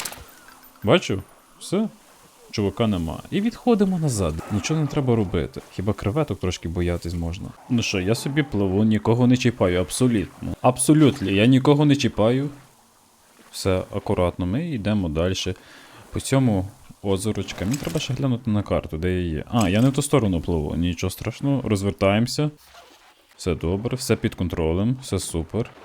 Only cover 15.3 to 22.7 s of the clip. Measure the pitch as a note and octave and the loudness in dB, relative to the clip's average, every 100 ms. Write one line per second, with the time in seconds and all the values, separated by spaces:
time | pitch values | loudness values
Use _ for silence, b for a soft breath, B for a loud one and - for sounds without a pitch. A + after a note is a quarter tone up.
15.3 | F#2 - F#2 B B B B B - - | -2 -4 -8 B B B B B -8 0
16.3 | C3+ B2+ G2 F#2+ - - - G2+ G2 G#2+ | 2 4 2 -2 -8 -20 -8 -4 -2 -2
17.3 | G#2 F#2+ - F#2 C#3 - E3 - B2+ C3+ | -4 -6 -6 -4 -4 -4 -4 -4 -2 -2
18.3 | A#2+ - G#2 G2 E2+ - D#2 F2+ F2+ F2+ | -2 0 -2 0 -2 -2 -4 -2 0 -2
19.3 | D2+ - A#2+ G2 G2+ C3 C3+ C#3+ C#3+ G#2+ | -4 -2 0 2 4 4 2 0 2 2
20.3 | E2+ - E2 D2 D2+ F2 F2 A#2 - - | 0 0 -2 -2 -2 -2 -2 -4 -6 -8
21.3 | - C#3 C#3 - G#2 G2 F#2+ G2 G#2 B2 | -4 -2 -2 0 -2 -2 0 2 2 0
22.3 | - D3+ - B | 0 -4 -4 B